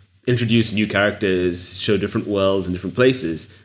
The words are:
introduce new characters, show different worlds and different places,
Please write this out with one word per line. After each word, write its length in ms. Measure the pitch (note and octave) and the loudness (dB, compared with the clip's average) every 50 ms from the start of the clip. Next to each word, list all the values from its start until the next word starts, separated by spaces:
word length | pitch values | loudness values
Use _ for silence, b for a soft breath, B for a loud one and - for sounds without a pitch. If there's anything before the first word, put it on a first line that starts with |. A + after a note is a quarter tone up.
| b b _ _ - - | b b _ _ -4 -2
introduce 440 | B2 A#2 A#2+ A2 A#2 A#2 G#2+ A2 G2 | 0 0 2 2 2 2 2 2 0
new 140 | G#2 G#2+ G#2 | -2 -2 0
characters, 880 | - G2 G2+ G#2 G2+ - G#2+ F#2+ F#2 F#2 F2+ F2+ F2 F2+ - - - - | 2 2 2 2 0 0 0 0 0 2 0 0 0 -2 -4 -4 -6 -4
show 180 | - - G#2 G2 | -2 0 0 0
different 300 | G2+ G2+ - A2+ F2+ G2 | 0 -2 -4 -4 -4 -2
worlds 400 | G#2 G2 F#2+ G2 G2 G2 F#2 F2+ | 0 0 2 2 2 0 -2 -2
and 80 | F2+ | -4
different 200 | F2 F#2 F#2 - | -6 -6 -6 0
places, 520 | - B2 C3 C3 - E2 E2 E2 D#2 - B B B B | 2 4 4 4 2 -2 -4 -4 -6 -8 B B B B